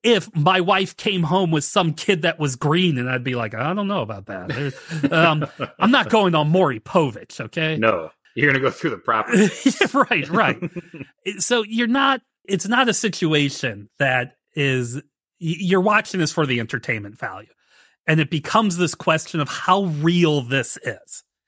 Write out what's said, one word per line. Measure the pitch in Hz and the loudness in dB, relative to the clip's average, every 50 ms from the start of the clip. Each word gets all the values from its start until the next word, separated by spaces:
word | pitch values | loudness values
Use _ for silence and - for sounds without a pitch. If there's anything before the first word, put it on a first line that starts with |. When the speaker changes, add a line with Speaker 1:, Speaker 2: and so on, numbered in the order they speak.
| - | 0
Speaker 1:
if | 233 233 196 156 - - | 2 2 2 0 -2 -2
my | 165 147 175 185 190 | 0 2 4 4 4
wife | 180 180 196 190 196 180 - | 2 2 2 2 0 -2 -6
came | - - 220 196 180 170 | -6 -4 -2 -2 0 0
home | 143 175 190 190 165 | 0 2 2 2 2
with | 160 151 147 | 0 0 -2
some | - - 208 180 160 151 | 0 0 2 2 2 0
kid | - - - 196 160 151 | -2 0 0 0 0 0
that | 170 160 - | -2 -2 -2
was | 151 139 127 | -2 -4 -4
green, | - - 147 156 175 185 175 147 123 | -2 -2 0 2 2 2 2 2 0
and | 120 127 | -2 -2
I'd | 127 123 123 | -4 -4 -2
be | 131 127 | -4 -4
like, | 120 117 107 110 | -4 -4 -4 -4
"I | 110 127 156 180 | -4 -4 -4 -4
don't | 208 202 196 | -4 -4 -4
know | 202 180 117 | -4 -4 -4
about | 107 107 98 98 | -6 -8 -10 -12
that. | - - - - - | -12 -12 -10 -8 -8
There's, | 123 120 143 139 - - - - 170 156 143 - - | -6 -6 -6 -6 -8 -10 -14 -12 -6 -4 -2 0 2
um, | 165 165 170 156 156 147 - - - 139 | 4 4 4 4 2 -2 -4 -6 -8 -10
Speaker 2:
<laughs> | - - - | -10 -4 0
Speaker 1:
I'm | 180 214 | 2 4
not | 262 269 208 - | 4 4 2 4
going | 220 220 202 185 165 | 4 4 4 4 4
on | 156 151 151 | 2 2 2
Maury | 165 185 190 147 123 110 | 4 4 4 2 0 -2
Povich," | - - - 185 156 135 107 - - - - - | -6 -2 2 2 2 2 -2 -6 -12 -16 -14 -14
okay? | 117 107 - 170 160 156 156 | -14 -10 -6 -4 -4 -2 -2
Speaker 2:
No. | 127 110 113 104 85 80 78 - _ _ _ _ | 0 2 2 2 0 -2 -8 -14 _ _ _ _
You're | 117 131 147 135 | 0 2 2 4
gonna | 131 131 | 2 2
go | 127 | 0
through | - - - 156 | -2 -2 -4 -4
the | 113 90 | -4 -4
proper | - - 113 110 107 - 240 | -2 0 0 0 0 2 4
Speaker 1:
<laughs> | |
Yeah, | 190 214 190 - - - 269 - - - - - - 254 - | 4 4 4 2 0 0 0 2 2 0 0 2 2 2 2
right, | 240 170 135 139 | 0 -2 -2 0
right. | 170 - - 135 120 - - - - 175 - - - | 0 2 2 2 0 -2 -6 -10 -10 -12 -14 -14 -16
Speaker 2:
<laughs> | 156 135 - _ _ _ | -18 -18 -18 _ _ _
Speaker 1:
It, | 196 208 202 190 | -10 -6 -4 -2
so | - 240 240 214 | 0 0 0 0
you're | 208 220 226 240 226 | -2 -2 -2 0 0
not, | 240 277 269 269 269 254 - _ _ _ _ | 2 2 2 2 2 0 -4 _ _ _ _
it's | - 202 185 - 196 | -4 -4 -2 -2 0
not | 240 247 269 240 | 2 2 2 2
a | 202 | 2
situation | - - 214 - - 185 156 156 147 143 139 139 - - 123 107 101 104 - _ - | 0 -2 -2 -2 -2 0 0 2 2 2 0 -2 -4 -6 -6 -6 -8 -12 -18 _ -2
that | 143 135 127 127 123 123 - _ _ _ _ | 0 0 2 0 -2 -4 -8 _ _ _ _
is, | 160 143 139 131 127 123 117 120 | -2 0 0 0 0 -2 -4 -6
y-, | 143 - _ _ _ _ _ _ _ | -10 -12 _ _ _ _ _ _ _
you're | 175 160 165 160 196 175 190 190 | -6 -6 -4 -2 0 2 2 2
watching | 180 214 208 214 214 - - 185 | 4 4 2 2 0 -2 -2 -2
this | 160 147 - | -2 0 0
for | - 156 | 0 0
the | 131 123 120 | 0 0 -2
entertainment | 113 113 - 113 - - 117 110 101 101 104 - | -2 -4 -6 -6 -4 -4 -6 -6 -6 -10 -12 -12
value. | - 104 95 98 107 - _ _ _ _ _ _ _ _ _ _ _ | -12 -10 -10 -12 -16 -20 _ _ _ _ _ _ _ _ _ _ _
And | - 160 160 | 0 2 2
it | 151 131 | 2 0
becomes | - 156 - - - 220 220 208 175 | -2 -4 -4 0 0 2 2 2 0
this | 170 180 160 - | 0 -2 -2 -2
question | - - - 160 156 - - - 165 | -2 0 0 0 0 -2 -4 -4 -4
of | 143 - | -4 -4
how | - - - - 185 202 196 | -6 -4 0 2 2 2 2
real | 180 156 147 151 165 175 175 170 160 151 147 123 | 0 -2 0 2 2 4 4 4 4 2 2 0
this | 117 135 135 117 - - - - | -2 -2 -2 -2 -2 -6 -8 -8
is. | 127 107 - - - - - - _ _ _ _ | -8 -10 -10 -12 -18 -18 -18 -18 _ _ _ _